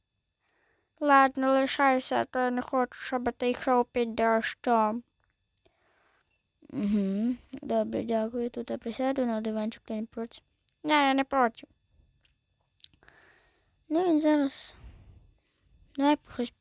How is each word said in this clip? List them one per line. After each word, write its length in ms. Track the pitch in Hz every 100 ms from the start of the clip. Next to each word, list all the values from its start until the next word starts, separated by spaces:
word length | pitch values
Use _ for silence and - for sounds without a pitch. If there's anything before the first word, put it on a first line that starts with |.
| _ _ _ _ _ _ _ _ _ -
Ладно, 540 | 294 269 269 269 262
лишайся, 640 | 269 262 - 277 262 - 247
а 100 | 240
то 140 | 254
я 120 | 254
не 100 | 247
хочу, 320 | - 262 247
щоб 400 | - - 262 240 -
ти 120 | 247
йшов 360 | 247 - 247 240
під 300 | 247 233 220
дощом. 880 | 226 226 - - - 226 214 233 - _ _ _ _ _ _ _ _ _ _ _ _ _ _ _ -
Угу. 640 | - 208 208 196 196 233 247 _ 262
Добре, 420 | - 226 220 220
дякую. 460 | 226 226 220 240 240
Тут 200 | 233 233
я 80 | 226
присяду 480 | 233 220 262 269 247
на 160 | 220
диванчик, 420 | 220 220 214 -
ти 100 | -
не 120 | 220 226
проти? 340 | - 233 - _ _ _ _
Ні, 100 | 302
я 200 | 302 277
не 100 | 269
проти. 440 | 269 269 240 - - _ _ _ _ _ _ _ _ _ _ _ - _ _ _ _ _ _ _ _ _ -
Ну 280 | 311 370 311
і 40 |
зараз... 540 | 311 302 277 - - - - - - - _ _ _ _ _ _ _ -
Давай 200 | 277 302
про 180 | -
щось 200 | - 240 -